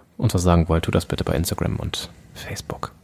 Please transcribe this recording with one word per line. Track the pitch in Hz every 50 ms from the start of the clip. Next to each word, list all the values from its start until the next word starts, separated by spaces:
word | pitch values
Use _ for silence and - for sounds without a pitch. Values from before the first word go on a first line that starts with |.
| - _ _
uns | - - 110 -
was | 92
sagen | 85 90 85 85 80 80
wollt, | 82 85 -
tut | - -
das | 92 -
bitte | - - - -
bei | -
Instagram | - - 90 - - - - - -
und | - - - - - - - - - - - -
Facebook. | - - - - - - - - - - - - -